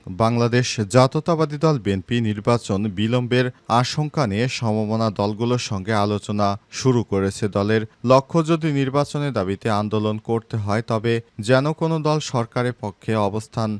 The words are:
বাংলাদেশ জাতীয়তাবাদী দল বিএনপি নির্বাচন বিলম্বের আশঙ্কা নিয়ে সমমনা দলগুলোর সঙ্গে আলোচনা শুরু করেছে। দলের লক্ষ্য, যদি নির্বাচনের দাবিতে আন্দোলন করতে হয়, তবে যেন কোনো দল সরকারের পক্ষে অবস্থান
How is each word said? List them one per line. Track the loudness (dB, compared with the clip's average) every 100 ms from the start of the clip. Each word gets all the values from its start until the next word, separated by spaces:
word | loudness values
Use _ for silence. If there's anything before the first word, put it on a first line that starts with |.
| -12 0
বাংলাদেশ | 2 2 2 2 0 -2 2
জাতীয়তাবাদী | 6 6 2 0 0 0 0
দল | 0 0
বিএনপি | 0 -2 -2 -2
নির্বাচন | 0 0 0 0 0 -2 -2
বিলম্বের | -2 0 0 0 0 0 -4 0
আশঙ্কা | 0 2 -2 -4 -2 0
নিয়ে | 0 -2
সমমনা | -2 -2 -2 -2 0 -2
দলগুলোর | 0 -2 0 -2 -2 -2
সঙ্গে | -6 -2
আলোচনা | 0 0 -2 -4 -2 -2 -2 _
শুরু | -2 2 2
করেছে। | 2 0 0 -2 -2
দলের | 0 0 0 -2 _
লক্ষ্য, | 4 4 4 -2
যদি | 2 0 0
নির্বাচনের | 0 0 0 -2 -4 -4
দাবিতে | -2 -2 -2 0
আন্দোলন | 0 0 -2 -2 -4
করতে | -2 -4 -4 -6
হয়, | -2 -4
তবে | -2 -2 0 -2 -4 -8
যেন | 2 4 4
কোনো | -2 -2 0
দল | 0 0 -2
সরকারের | -4 -2 -2 -4 -4
পক্ষে | -8 -8 -2 0
অবস্থান | 0 -2 -6 -4 -4